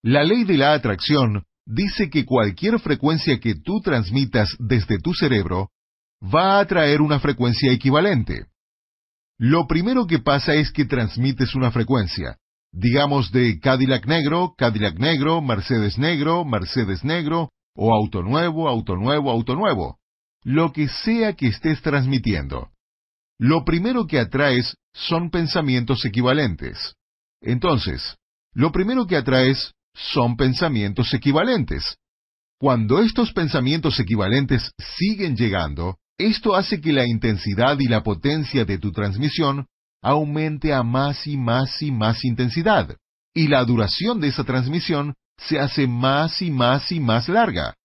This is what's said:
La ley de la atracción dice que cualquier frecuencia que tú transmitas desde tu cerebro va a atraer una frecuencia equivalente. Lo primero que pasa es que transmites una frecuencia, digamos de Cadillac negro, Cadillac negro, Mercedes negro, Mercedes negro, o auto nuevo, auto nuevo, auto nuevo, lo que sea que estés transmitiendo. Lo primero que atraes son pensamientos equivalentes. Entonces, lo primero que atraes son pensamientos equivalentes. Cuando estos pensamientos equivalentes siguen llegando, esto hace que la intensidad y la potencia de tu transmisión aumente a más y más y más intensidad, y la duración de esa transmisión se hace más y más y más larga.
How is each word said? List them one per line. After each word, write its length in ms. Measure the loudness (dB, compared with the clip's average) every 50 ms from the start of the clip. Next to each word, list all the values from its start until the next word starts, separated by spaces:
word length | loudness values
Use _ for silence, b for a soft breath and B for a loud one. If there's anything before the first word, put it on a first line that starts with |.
| 2
La 200 | 4 4 4 4
ley 220 | 4 4 2 4
de 120 | 2 4
la 160 | 4 6 4 4
atracción 680 | 2 2 -2 -2 -2 0 2 2 4 4 2 0 -2 -6 _ _ _ _
dice 460 | -8 -4 -2 -2 -2 0 -2 -4 0
que 160 | 0 -2 0
cualquier 540 | 2 2 2 2 2 -2 -2 0 0 0 0
frecuencia 600 | 0 0 -2 0 2 0 0 2 2 0 0 0
que 140 | 0 -2 -4
tú 280 | -2 -4 -4 -4 -2
transmitas 720 | 0 0 0 0 0 0 0 -2 -2 0 2 0 0 0 -2
desde 400 | -6 -2 0 0 0 2 0 -2
tu 160 | -2 -2 -4 -2
cerebro 560 | 0 0 2 2 0 0 -2 -4 -4 -4 -6 _ _ _ _ _ _ _ _ _ _ -8
va 340 | 0 0 2 4 4 4
a 40 | 4
atraer 400 | 2 2 2 2 4 4 4 4
una 180 | 4 2 2 2
frecuencia 520 | 2 0 0 0 0 0 0 2 2 2
equivalente. 760 | 2 2 2 2 4 4 4 2 2 0 -2 -2 -6 -10 -10 -14 _ _ _ _ _ _ _ _ _ _ _ _ _ _ _ _ _
Lo 300 | _ 2 4 4 4 2
primero 400 | 0 0 0 0 2 0 0 2
que 100 | 2 0
pasa 380 | 0 2 2 0 0 2 2 2
es 160 | 2 0 0
que 140 | 0 -2 -2
transmites 680 | 0 0 -2 -2 -2 -2 0 0 0 0 0 -2 -2 0
una 160 | 0 0 0
frecuencia, 680 | 2 0 0 2 0 0 0 -2 -4 -6 -8 -8 -10 _ _ _ _ _ _ _
digamos 600 | -10 -2 0 2 2 2 2 2 2 0 -2 0
de 280 | 2 2 2 2 0 0
Cadillac 480 | 0 0 2 2 2 2 0 0 0
negro, 480 | 0 0 0 0 0 0 0 -2 -4 _
Cadillac 400 | -2 -2 0 0 0 -2 -2 -2
negro, 420 | -2 0 0 0 0 0 0 0 0
Mercedes 600 | 0 -2 -2 -4 -2 -2 0 0 0 0 0 0
negro, 460 | -2 0 0 0 0 0 0 -2 -2
Mercedes 580 | -2 -4 -4 -4 -4 -2 -2 -2 -2 -4 -4 -4
negro, 460 | -4 -4 -2 -2 -2 -2 -2 -4 -4 _ _ _ _ _
o 180 | -2 0 2 2
auto 300 | 2 0 -2 -4 -6 -4
nuevo, 440 | -2 0 0 0 0 -2 -2 -2
auto 280 | -2 -2 -2 -2 -4 -4
nuevo, 340 | -2 -2 0 0 0 0 0
auto 260 | -2 -2 -2 -2 -2
nuevo, 440 | -2 0 0 0 -2 -4 -6 -10 _ _ _ _ _ _ _ _ _ _
lo 280 | -2 0 2 2 0
que 160 | 0 -2 -2
sea 460 | -2 -4 -4 -2 0 0 2 0 0 -2
que 140 | 0 0
estés 320 | 0 0 0 0 -2 -2 0 -2
transmitiendo. 840 | -2 0 0 0 2 0 0 0 0 -2 -2 -4 -6 -8 -8 -10 -12 _ _ _ _ _ _ _ _ _ _ _ _ _
Lo 280 | _ 2 4 4 4 2
primero 420 | 0 0 0 0 0 0 -2 -2
que 120 | 0 0 0
atraes 560 | 0 0 0 0 2 2 2 2 0 -2 -8 _ _ _ _
son 360 | -12 -6 -2 -2 -2 -2 -2
pensamientos 760 | -2 -2 -2 0 -2 -2 0 2 0 0 2 0 -2 -2 -2
equivalentes. 880 | -4 -2 0 2 2 2 2 0 0 -2 -4 -8 -12 -10 -12 -14 -14 -16 _ _ _ _ _ _ _ _ _
Entonces, 800 | -4 -2 -2 0 2 2 2 2 0 -2 -6 -6 -8 -12 -14 _ _ _ _ _ _ _ _
lo 180 | 2 2 2
primero 340 | 2 0 0 2 0 0 0
que 120 | 0 0
atraes 560 | 0 2 2 4 4 4 4 2 0 -4 -10 _ _ _ _ _
son 420 | -14 -10 -4 0 0 2 0 2
pensamientos 800 | 2 2 0 2 2 0 0 0 0 -2 -2 0 -2 -2 0 0
equivalentes. 840 | 0 0 2 2 2 2 2 0 0 0 -2 -4 -6 -6 -8 -12 _ _ _ _ _ _ _ _ _ _ _ _ _
Cuando 400 | 0 2 2 2 2 2 4 4
estos 340 | 4 2 2 0 -2 -2 0
pensamientos 640 | -4 -4 0 0 0 0 0 0 0 0 -2 0 0
equivalentes 720 | -2 0 0 0 2 2 2 0 2 2 0 -2 -2 -4 _
siguen 580 | -16 -18 -16 -6 -4 -2 -2 -2 -2 -2 -2 0
llegando, 640 | 0 0 0 0 -2 -2 -4 -4 -6 -6 -6 -8 _ _ _ _
esto 380 | _ 0 0 0 0 0 0 0
hace 240 | 0 0 -2 -4 -4
que 140 | 0 0 2
la 140 | 2 2
intensidad 720 | 0 0 0 0 0 0 0 -2 -4 0 2 2 2 2 2
y 80 | 0
la 160 | 0 0 0 0
potencia 640 | -2 -4 -2 -2 -2 -2 -2 -4 -2 -2 -2 0
de 120 | 0 -2
tu 140 | -4 -4 -6
transmisión 760 | -4 -4 -4 -4 -2 -2 -2 -4 -2 0 0 0 -2 -4 -8 _ _ _ _ _ _ _ -2
aumente 720 | 0 0 0 0 -2 -2 -2 -2 -2 -4 -2 -2 0 0
a 100 | 0 0
más 420 | 0 0 0 0 -2 -4 -6 -6
y 100 | -6 -4
más 440 | -2 -2 0 0 0 0 -2 -4 -6
y 100 | -6 -4
más 320 | -2 0 0 0 0 0 -2
intensidad, 720 | -4 -2 0 -2 -2 -2 0 2 2 2 2 0 -2 -8 _ _ _ _ _ _ _ _
y 140 | 0 2
la 160 | 4 4 2 4
duración 540 | 2 2 2 2 0 -2 -2 -2 -2 -2 0
de 80 | -2
esa 160 | -2 -2 -2 -4
transmisión 720 | -2 -2 -2 -2 -2 -2 -4 -2 -2 -2 -2 -2 -6 -8 _ _ _ _
se 220 | _ -6 -4 -2 0
hace 280 | 0 -2 0 0 0
más 540 | 0 0 0 0 2 2 2 0 -2 -2 -4
y 100 | -4 -2
más 400 | 0 2 2 2 2 0 -2 -4
y 80 | -4 -2
más 280 | 0 2 2 0 0 0
larga. 460 | 2 2 2 2 0 -4 -6 -6 -8 _